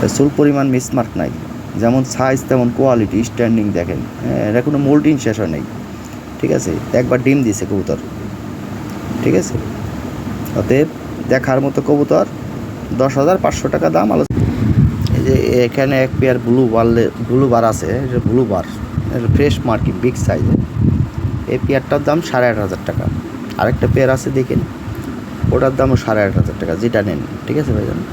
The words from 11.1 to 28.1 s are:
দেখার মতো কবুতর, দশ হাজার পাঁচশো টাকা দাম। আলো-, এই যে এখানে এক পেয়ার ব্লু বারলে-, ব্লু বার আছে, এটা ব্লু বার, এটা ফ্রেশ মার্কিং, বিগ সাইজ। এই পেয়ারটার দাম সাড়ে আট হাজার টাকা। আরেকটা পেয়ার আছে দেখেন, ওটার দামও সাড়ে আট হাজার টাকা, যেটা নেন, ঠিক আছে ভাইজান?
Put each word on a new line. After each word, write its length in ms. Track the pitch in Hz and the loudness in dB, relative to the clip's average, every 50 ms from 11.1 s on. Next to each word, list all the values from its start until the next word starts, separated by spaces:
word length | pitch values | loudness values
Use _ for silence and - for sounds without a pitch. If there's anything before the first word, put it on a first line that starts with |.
| - - - - | -10 -8 -2 0
দেখার 260 | 123 131 123 - 131 131 135 | 0 0 2 2 0 2 0
মতো 140 | 139 135 143 135 - | 0 -2 -2 0 2
কবুতর, 360 | 151 147 143 139 151 165 202 - - - - - - - - - - - - - - 117 | 2 2 2 2 2 2 2 0 -4 -10 -10 -10 -8 -8 -10 -10 -10 -10 -8 -8 -2 0
দশ 100 | 131 139 131 139 | 0 0 2 2
হাজার 160 | 139 156 185 185 - | 2 2 2 2 2
পাঁচশো 220 | - - - - - - | 0 -2 0 -4 -2 -2
টাকা 140 | 147 160 160 160 | 0 0 2 2
দাম। 120 | 165 190 220 - | 2 2 2 2
আলো-, 120 | - 147 - - - - - - - - - - - - - - - - - - | 2 2 0 0 0 0 0 0 0 0 2 4 4 4 4 2 0 -2 0 0
এই 60 | 131 - | 2 2
যে 80 | 131 135 131 - 120 120 123 123 | 2 2 2 4 4 4 4 2
এখানে 280 | 120 - 139 135 135 139 131 131 | 2 2 0 0 2 2 2 2
এক 60 | 131 - 131 | 0 0 0
পেয়ার 180 | 135 131 123 123 120 | 2 2 2 2 2
ব্লু 160 | 117 120 131 131 117 110 | 2 4 4 4 4 4
বারলে-, 380 | 117 113 117 117 117 113 - - - 117 113 | 4 4 4 4 4 2 2 0 -4 -4 0
ব্লু 180 | 120 131 139 131 | 2 2 4 4
বার 120 | 117 117 113 113 | 4 4 4 2
আছে, 160 | 107 - - 80 104 123 139 | 0 0 -2 -2 -2 -2 -2
এটা 140 | 127 123 123 117 - | -2 -2 0 0 2
ব্লু 120 | 110 131 127 107 | 2 2 2 2
বার, 120 | 101 90 80 - - - - - - - - - - | 0 -2 -2 -6 -8 -10 -10 -6 -4 -4 -4 -2 -2
এটা 140 | 127 117 - - | -2 0 2 4
ফ্রেশ 180 | - 143 147 143 - - 127 | 4 4 4 2 0 0 0
মার্কিং, 260 | 110 - - - - - | 0 0 0 -2 -2 0
বিগ 140 | - 127 127 - - | 0 0 0 2 0
সাইজ। 200 | - 95 80 - - - - - - - - - - - - - - - - - - - - - - | 0 2 2 2 2 2 2 0 -2 -2 0 2 2 2 2 0 -2 -2 -4 -4 -4 -4 -4 -4 -2
এই 60 | - 127 - | -2 -2 0
পেয়ারটার 360 | - 143 131 135 - 143 147 143 147 | 2 0 0 0 0 -2 0 2 2
দাম 100 | 147 165 165 - | 0 0 0 0
সাড়ে 180 | - 127 123 123 | 0 2 2 2
আট 80 | 113 107 104 | 2 2 -2
হাজার 160 | 98 95 85 - - | -2 -4 -4 -4 -4
টাকা। 160 | 85 - - - - - - - - - - - - - | -4 -2 -2 -2 -4 -4 -6 -8 -10 -10 -10 -10 -4 0
আরেকটা 260 | - 110 131 - - 120 - | 0 0 2 2 2 2 4
পেয়ার 160 | 139 135 127 131 | 4 4 4 2
আছে 120 | 131 - 131 135 135 | 0 0 -2 0 0
দেখেন, 220 | 131 127 131 123 - - - - - - - - - - - - - - - - - - - | 0 0 0 -2 -2 -2 -8 -10 -10 -10 -8 -8 -8 -8 -10 -10 -10 -12 -8 -4 -2 2 2
ওটার 200 | 127 135 135 135 131 | 4 4 2 2 2
দামও 180 | 135 135 131 120 - | 2 2 2 2 2
সাড়ে 160 | - 110 107 104 | 0 2 2 2
আট 80 | 98 - - | 2 2 0
হাজার 160 | - - - - | 0 0 -2 -4
টাকা, 120 | - 85 82 92 | -4 -4 -2 0
যেটা 180 | 107 120 113 110 104 | 0 0 2 2 0
নেন, 140 | 101 85 73 - - - - - | 0 -2 -4 -6 -8 -10 -10 -6
ঠিক 100 | - - 147 | -4 -2 -2
আছে 100 | 151 139 117 | 0 0 0
ভাইজান? 240 | 107 101 - - - - - | 0 0 -2 -4 -4 -6 -8